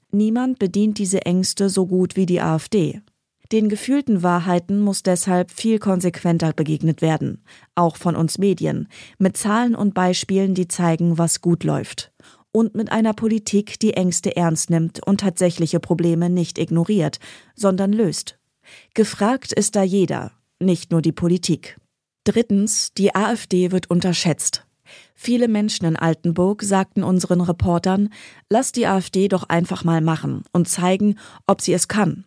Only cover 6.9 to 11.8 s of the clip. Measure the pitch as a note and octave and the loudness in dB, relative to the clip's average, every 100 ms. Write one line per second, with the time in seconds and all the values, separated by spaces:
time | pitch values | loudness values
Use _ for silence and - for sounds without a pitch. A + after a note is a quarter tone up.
6.9 | D3+ D#3+ D#3 C3+ - _ - _ - E3+ | 0 0 0 -4 -8 _ -20 _ 0 0
7.9 | - F3 D#3+ D#3+ - G3 F3+ D#3 - - | 0 -2 0 -2 0 0 0 -2 -4 -8
8.9 | - - - F#3+ - G#3 A3 B3 A3+ G3+ | -14 -16 -2 -2 0 0 0 0 0 0
9.9 | F#3 F3+ F#3 - F#3+ G3 F#3 F3 - E3+ | 0 0 0 0 0 0 0 -2 0 0
10.9 | E3 E3+ D#3+ E3 - F3 E3 D#3+ C#3+ | 2 2 2 0 0 0 0 0 -2